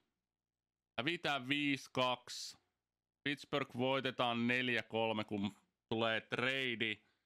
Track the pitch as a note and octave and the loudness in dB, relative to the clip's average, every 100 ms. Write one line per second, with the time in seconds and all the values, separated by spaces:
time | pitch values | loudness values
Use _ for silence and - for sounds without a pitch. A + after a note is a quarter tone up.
0 | _ _ _ _ _ _ _ _ _ - | _ _ _ _ _ _ _ _ _ -4
1 | C3 F3 D#3+ C#3+ B2 C#3+ C#3+ C3+ - - | -2 0 0 0 0 0 2 0 -2 0
2 | B2+ B2 - - - - _ _ _ _ | 2 0 -6 -10 -10 -14 _ _ _ _
3 | _ _ C#3 C#3+ - D3 C#3 A#2+ B2+ C3+ | _ _ -6 -6 -2 -4 -2 0 0 2
4 | B2+ B2 B2 A#2 A#2 B2 B2+ A#2 - A2+ | 0 0 0 2 2 2 2 0 0 0
5 | A2+ A2 A2 G#2 G2+ - _ _ - A2+ | 2 0 -2 -2 -2 -4 _ _ -4 0
6 | A#2 A2 - A#2+ B2+ C3+ C3 A2+ A2+ G#2 | 2 0 -2 -2 0 0 0 0 0 -2
7 | _ _ | _ _